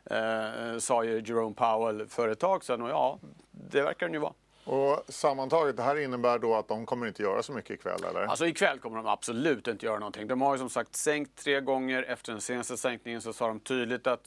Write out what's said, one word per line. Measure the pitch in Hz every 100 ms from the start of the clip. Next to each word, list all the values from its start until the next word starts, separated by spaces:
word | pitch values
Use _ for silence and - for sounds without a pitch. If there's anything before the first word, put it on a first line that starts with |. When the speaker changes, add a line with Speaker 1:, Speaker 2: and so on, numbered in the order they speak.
| -
Speaker 1:
eh, | 110 110 113 110 117 117 117
sa | - 120
ju | 117 113 110
Jerome | 117 113 101
Powell | 117 110 113 107 107
för | - 113
ett | 110
tag | 180 190
sedan. | - 120
Och | 120
ja, | 151 131 - 143 - -
det | - 95 139
verkar | 143 - 175
den |
ju | 160
vara. | - - _ _
Speaker 2:
Och | - 135 139 156 -
sammantaget, | - 156 135 131 165 147 120
det |
här | 123 147
innebär | 139 123 120 120
då | 117 110
att | -
de | 113 113
kommer | 123 117
inte | 95
göra | 101 107
så | 113
mycket | 123 -
ikväll, | 101 95 90 90
eller? | 87
Speaker 1:
Alltså, | 101 - 165
ikväll | 156 190 135
kommer | 120 113
de | 110
absolut | 104 - 117 156 117 120
inte | 104 110
göra | 107
någonting. | 104 104 107
De | 127
har | 139 135
ju |
som | 123
sagt | 123 113 -
sänkt | 151 147 143 -
tre | 147 139
gånger. | 135 131 131 131
Efter | 127 120 -
den | 107
senaste | - 123 117 123
sänkningen | 131 117 120 117
så | 113
sa | - 117
de | 107
tydligt | - 131 117 123 131
att | 120